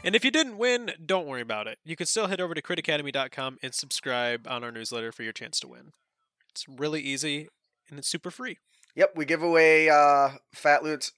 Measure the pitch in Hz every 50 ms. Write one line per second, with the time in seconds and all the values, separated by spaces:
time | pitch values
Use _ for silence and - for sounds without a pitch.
0 | - 185 196 240 - 269 247 311 320 254 220 202 233 247 247 240 240 196 - 160
1 | 165 151 190 185 165 143 131 123 120 113 110 107 107 110 107 _ _ 156 160 -
2 | 170 - - 220 214 185 196 180 185 170 165 156 - - 180 175 151 - 156 147
3 | 147 139 131 143 135 131 - - 131 131 131 _ - 131 - - - 131 - -
4 | - 135 127 123 123 120 120 117 113 - 131 120 120 120 117 113 113 - 123 117
5 | 113 113 113 - 113 113 110 - 120 - - - - - 62 - 64 156 _ _
6 | _ _ _ _ _ _ _ _ _ _ _ - - - 135 123 143 151 151 156
7 | 135 139 139 135 147 151 143 147 156 - _ _ _ _ _ _ _ _ 147 143
8 | 135 - - 165 - 180 - - 247 240 - _ _ _ _ _ _ _ _ 139
9 | 185 - - 160 151 135 165 160 165 175 165 165 160 160 160 156 156 156 151 147
10 | 147 147 143 139 139 135 139 135 _ _ _ - - 151 147 143 147 156 156 131
11 | - - _